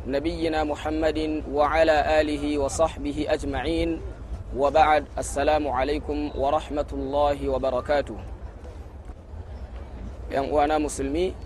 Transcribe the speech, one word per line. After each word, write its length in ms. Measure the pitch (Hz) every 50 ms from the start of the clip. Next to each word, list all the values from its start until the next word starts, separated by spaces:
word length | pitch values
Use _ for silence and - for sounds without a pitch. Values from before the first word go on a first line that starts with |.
| -
نبينا 580 | 117 139 139 147 165 175 160 165 165 156 156 156
محمد 540 | 151 147 - - 151 156 156 160 156 151 156 156 156 156 151 143 127
وعلى 440 | 135 147 147 143 156 165 160 160 151 147 - 151 156 156
آله 240 | 156 151 151 139 147 147 147 147
وصحبه 680 | 139 131 - - 160 160 - - 139 147 139 156 151 -
أجمعين، 720 | 156 151 - 143 135 131 123 160 165 165 170 170 165 165 - - - - - - - - - - - 123
وبعد، 440 | 143 139 139 156 151 151 151 151 139 - - 143
السلام 460 | 131 - - 139 143 151 156 151 151 139
عليكم 500 | 123 127 131 143 151 151 - - 147 147 147 143 139
ورحمة 560 | - 135 139 151 156 156 - 143 151 139 -
الله 460 | 147 139 135 135 139 147 147 143 143 139 139 139
وبركاته. 680 | 131 127 131 131 123 123 - - 147 143 127 117 110 - - - - - - - - - - - - - - - - - - - - - - - - - - - - - - - - - - - - - - - - - - - -
Yan 160 | 139 139 -
uwana 280 | 147 151 147 147 156 151
musulmi, 480 | 151 139 - - 135 135 143 165 185 185 - - -